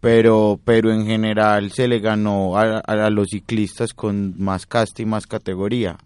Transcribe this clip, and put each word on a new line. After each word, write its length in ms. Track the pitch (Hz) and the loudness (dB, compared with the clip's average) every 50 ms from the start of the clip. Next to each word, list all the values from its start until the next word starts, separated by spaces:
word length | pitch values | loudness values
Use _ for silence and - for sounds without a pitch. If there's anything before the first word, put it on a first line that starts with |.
pero, 600 | - 120 117 117 113 113 110 110 107 104 104 90 _ | 2 4 4 6 6 6 6 6 4 2 2 -2 _
pero 280 | - 117 113 110 113 110 | 2 2 4 4 2 0
en 140 | 110 107 | 0 -2
general 640 | 107 113 110 110 110 107 104 107 107 104 104 101 98 95 | -2 -2 -2 -2 0 0 2 2 2 2 2 0 -4 -2
se 160 | - 131 123 | -2 0 0
le 100 | 120 113 | 0 0
ganó 580 | 101 110 107 107 104 104 101 98 98 92 90 | 0 0 0 0 0 0 0 0 -2 0 0
a, 220 | 101 110 113 110 110 | 0 0 0 0 -4
a, 280 | - - 107 107 107 | -4 -4 -2 0 0
a 40 | 107 | 2
los 180 | 107 104 101 98 | 2 2 0 -2
ciclistas 640 | - 101 - - 117 110 107 92 - - 120 113 - | -4 -10 -6 -4 -2 -2 -2 -4 -4 -6 -8 -8 -6
con 420 | - - 107 101 101 101 98 90 87 | -6 -6 -4 -4 -4 -4 -6 -6 -6
más 280 | 98 98 95 90 - | -4 -4 -4 -4 -6
casta 360 | _ - 117 113 - - - 113 | _ -2 -2 -2 -2 -4 -8 -6
y 40 | |
más 200 | 110 110 107 - | -4 -4 -6 -6
categoría. 720 | - - 107 _ - 95 90 98 104 117 123 113 92 82 - _ | -8 -10 -8 _ -6 -6 -4 -4 -4 -2 -2 -2 -4 -6 -10 _